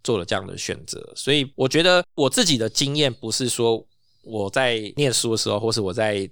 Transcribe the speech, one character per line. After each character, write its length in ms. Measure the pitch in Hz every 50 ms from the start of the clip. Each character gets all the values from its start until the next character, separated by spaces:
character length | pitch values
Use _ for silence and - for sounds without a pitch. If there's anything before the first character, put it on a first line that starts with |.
| -
做 140 | - 120 101
了 80 | 85
这 100 | - -
样 120 | 98 95 95
的 100 | 92 -
选 260 | - - 90 - -
择。 280 | - - - - - -
所 160 | - - 131
以 200 | 143 151 135 131 -
我 120 | - 131 131
觉 160 | 131 151 170
得 200 | 180 180 180 175 - _
我 120 | - 160 175
自 160 | - 254 247
己 140 | 170 147 117
的 100 | 110 110
经 280 | - - 139 139 143
验 180 | 151 147 135 117
不 180 | - - 110
是 160 | 107 - 131 120
说 380 | - - 117 117 113 110 - _ _ _ _ _ _ _ _
我 260 | - 110 107 101 98
在 420 | 98 135 131 123 117 113 107 104 -
念 180 | - 147 131 113
书 160 | - - 117
的 60 | 113 107
时 120 | - 107
候， 100 | 104 104
或 120 | 110 113
是 80 | 113 113
我 140 | 104 92 90
在 320 | 113 110 107 104 101 98 95